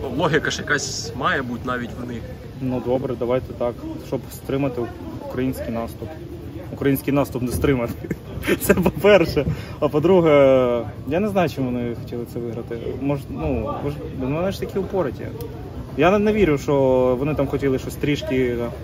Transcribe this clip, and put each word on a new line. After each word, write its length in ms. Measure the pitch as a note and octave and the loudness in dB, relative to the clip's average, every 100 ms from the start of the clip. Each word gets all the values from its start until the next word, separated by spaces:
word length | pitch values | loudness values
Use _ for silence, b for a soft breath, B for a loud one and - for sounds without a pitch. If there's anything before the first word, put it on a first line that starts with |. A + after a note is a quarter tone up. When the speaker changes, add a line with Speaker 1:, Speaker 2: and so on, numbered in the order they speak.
Speaker 1:
Ну, 60 | C3+ B2 | -4 0
логіка 280 | E3 D3 C3+ | 2 4 2
ж 100 | - | -4
якась 500 | - D3 - - A#2 B2+ | -2 -2 -2 -6 -8 -2
має 260 | D#3 E3 | 0 0
бути 200 | B2 A#2+ B2+ | -2 -6 -4
навіть 240 | B2 A#2+ A#2+ | -4 -4 -8
в 40 | B2 | -8
них. 140 | A#2 - - - - | -8 -10 -14 -14 -6
Speaker 2:
Ну 200 | C3 B2+ A#2 | -2 -2 0
добре, 300 | B2+ C3 A#2 | 0 0 -2
давайте 340 | A#2+ B2+ - | 0 0 0
так, 200 | - A#2+ A2+ - - - | -4 -2 -2 -8 -10 -6
щоб 140 | C3 - | -6 -6
стримати 480 | - - C3+ C#3 B2 A#2 - D#2+ G#2+ - | -14 -4 -2 -2 -2 -6 -6 -10 -10 -8
український 400 | - C3 B2+ B2 | -4 -4 -4 -6
наступ. 360 | A2+ A2+ - A2+ - - - - - - | -4 -6 -8 -10 -10 -12 -12 -12 -12 -10
Український 400 | - C#3 C3+ C#3 | -2 2 2 2
наступ 280 | C#3 C#3 B2+ | 0 0 -2
не 100 | B2 | -2
стримати. 420 | - C#3+ C3 A#2 - - - - | 0 2 2 0 -6 -8 -8 -8
<laughs> 340 | - - - | -8 -2 -2
Це 120 | - | 4
по-перше. 720 | G3 F3 - G3+ G3+ E3 - C3+ B B B | 4 4 4 6 8 6 2 0 B B B
А 80 | D3+ | 0
по-друге, 440 | D3 D#3+ F#3+ E3 D3 C3+ C3 B2+ A#2+ A2 - - | 2 6 6 8 8 8 8 4 2 -2 -8 -4
я 120 | D#3 | -2
не 80 | G#3+ | 0
знаю, 200 | G3 E3 | 2 0
чому 220 | - C3 | 0 -4
вони 240 | B2 A#2+ A2+ | -2 -4 -6
хотіли 220 | - A#2+ A#2 | -8 -8 -8
це 60 | - | -6
виграти. 380 | A#2+ A2+ A2+ A#2 - - | -6 -6 -8 -8 -6 -4
Мож-, 180 | C#3 C#3+ - | -2 -2 -4
ну, 440 | F3 D#3 B2 C3+ - | -4 -2 -2 -2 -4
мож-, 100 | C#3+ C#3+ - C#3 | -4 -6 -8 -6
ну, 140 | B2+ D3+ | -4 0
вони 160 | F#3 | -2
ж 80 | F#3+ | -2
такі 200 | G3 G3+ | -4 -4
упориті. 480 | F#3 G3 D3 - - - - - - - - - | -2 0 -2 -2 -10 -10 -10 -10 -12 -10 -10 4
Я 140 | D#3+ | 6
не, 80 | G#3 | 6
не 140 | G#3 | 4
вірю, 240 | G#3+ F3+ C#3+ | 4 4 4
що 180 | C#3 C#3+ C3+ C3 B2+ B2 | 2 4 6 6 4 2
вони 160 | C#3+ D3 | 0 0
там 120 | C#3 | 0
хотіли 320 | C#3 C#3 C3 | 0 0 0
щось 160 | B2+ - | -2 -4
трішки 600 | C#3+ D3 - C3 B2 A#2+ A#2+ - | -2 0 0 0 2 0 -4 -6